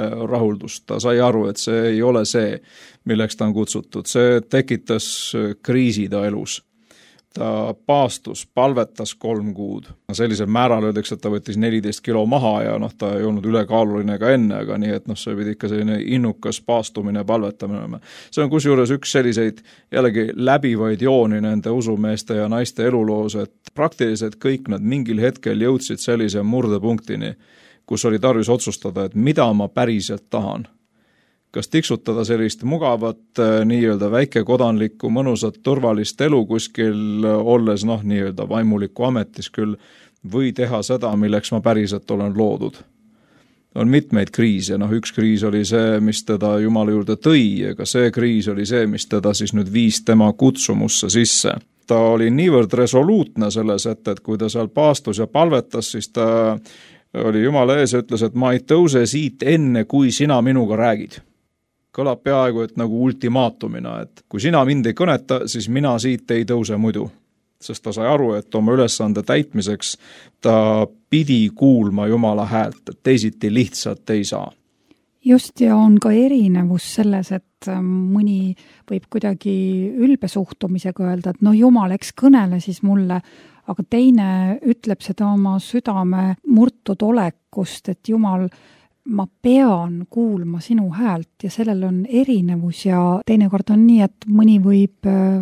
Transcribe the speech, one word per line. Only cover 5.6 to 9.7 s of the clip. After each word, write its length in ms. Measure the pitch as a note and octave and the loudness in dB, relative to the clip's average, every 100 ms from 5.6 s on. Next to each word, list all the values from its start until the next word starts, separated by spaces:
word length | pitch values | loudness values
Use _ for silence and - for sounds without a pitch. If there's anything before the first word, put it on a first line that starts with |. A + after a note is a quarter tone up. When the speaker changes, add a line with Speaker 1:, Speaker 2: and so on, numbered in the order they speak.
Speaker 1:
kriisi 480 | - B2+ B2 G#2 G2 | -2 0 0 -2 -4
ta 160 | G2+ G#2 | -4 -4
elus. 360 | G#2 - - _ _ _ _ _ _ _ | -6 -10 -12 _ _ _ _ _ _ _
Ta 420 | - A2+ A2 A2 G#2+ - | -8 -6 -4 -6 -8 0
paastus, 640 | C#3+ B2 - A2 G#2+ - | 2 2 -4 -12 -14 -8
palvetas 580 | B2 C3+ B2 A2 - G#2+ - | 0 0 2 -2 -6 -12 -8
kolm 360 | A2+ A2 G#2 | -6 -4 -6
kuud. 320 | G2 G2 | -8 -10